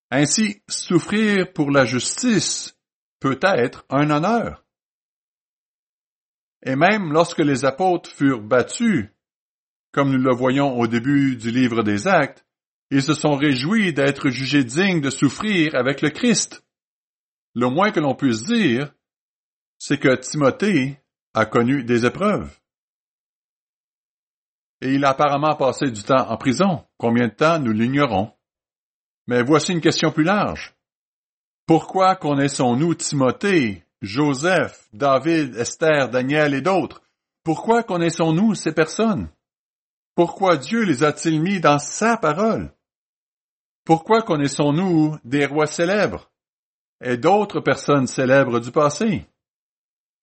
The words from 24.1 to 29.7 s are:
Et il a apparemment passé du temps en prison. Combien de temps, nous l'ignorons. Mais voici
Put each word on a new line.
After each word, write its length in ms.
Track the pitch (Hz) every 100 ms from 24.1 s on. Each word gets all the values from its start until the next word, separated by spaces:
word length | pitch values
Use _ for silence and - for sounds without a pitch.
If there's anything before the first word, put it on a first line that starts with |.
| _ _ _ _ _ _ -
Et 140 | 131
il 100 | 139
a 60 | 139
apparemment 440 | 135 147 143 151
passé 380 | 147 135 120 143
du 100 | 107
temps 260 | 101 131 104
en 80 | 113
prison. 480 | 135 117 196 147 - -
Combien 300 | 117 117 120
de 40 |
temps, 280 | - 156 165
nous 100 | 123
l'ignorons. 640 | 107 117 139 139 95 110 _ _ _ _ _ _ _ _ _ -
Mais 160 | 123
voici 260 | 120 156 -